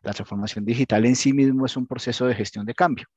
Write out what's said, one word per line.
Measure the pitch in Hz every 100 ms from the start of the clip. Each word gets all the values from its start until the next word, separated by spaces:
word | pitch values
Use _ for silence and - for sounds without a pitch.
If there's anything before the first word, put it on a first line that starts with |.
La | -
transformación | 101 98 101 107 110
digital | 104 120 131 110 117
en | 127
sí | 139
mismo | 139 135 131 131
es | 131
un | 127
proceso | 120 - 117 127
de | 107
gestión | 101 104 104
de |
cambio, | - 170 127 -